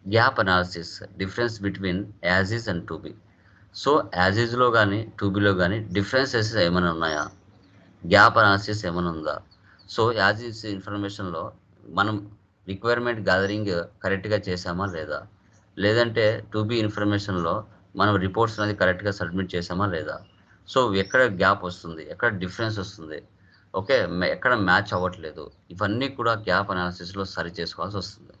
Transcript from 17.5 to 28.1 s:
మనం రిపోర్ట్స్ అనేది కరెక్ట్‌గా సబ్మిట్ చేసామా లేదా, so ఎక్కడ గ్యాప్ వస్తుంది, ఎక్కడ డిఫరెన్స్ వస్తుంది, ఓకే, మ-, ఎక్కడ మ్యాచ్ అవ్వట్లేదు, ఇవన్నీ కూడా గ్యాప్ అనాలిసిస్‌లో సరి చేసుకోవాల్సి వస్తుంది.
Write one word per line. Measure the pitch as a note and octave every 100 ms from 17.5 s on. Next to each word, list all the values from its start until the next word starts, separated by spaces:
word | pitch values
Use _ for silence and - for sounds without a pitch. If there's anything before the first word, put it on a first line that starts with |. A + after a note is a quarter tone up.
| G2 A2 - _
మనం | - G2+ G2+
రిపోర్ట్స్ | F#2 F2+ A2+ G#2+
అనేది | G#2 G#2
కరెక్ట్‌గా | F#2 F2+ G2+
సబ్మిట్ | G2 E2+ F2 F#2
చేసామా | F2+ F2 F2+ G2+
లేదా, | E2+ D2+ D2 - _ _ _ -
so | - B2 G2
ఎక్కడ | F#2 C3 B2+
గ్యాప్ | F#2 F#2 G2+
వస్తుంది, | F2+ F2 - D#2+ D2+
ఎక్కడ | E2 A#2+ G#2
డిఫరెన్స్ | F2 - A2+ G#2
వస్తుంది, | F#2 - D#2+ D2+ - _ _ _ _
ఓకే, | - F#2+ C3+ F2+
మ-, | F2 F2
ఎక్కడ | - B2+ B2
మ్యాచ్ | F#2+ F2+ G2+
అవ్వట్లేదు, | G#2+ F2+ F2 D#2+ D2+ D2 _ _
ఇవన్నీ | F2+ G2+ A2 C3+
కూడా | C3+ A#2 A2
గ్యాప్ | A2 F2+ G2
అనాలిసిస్‌లో | F#2 F2+ F2 F2 F#2 F#2+
సరి | - E2+
చేసుకోవాల్సి | F2+ E2 - F2 G2+
వస్తుంది. | F2+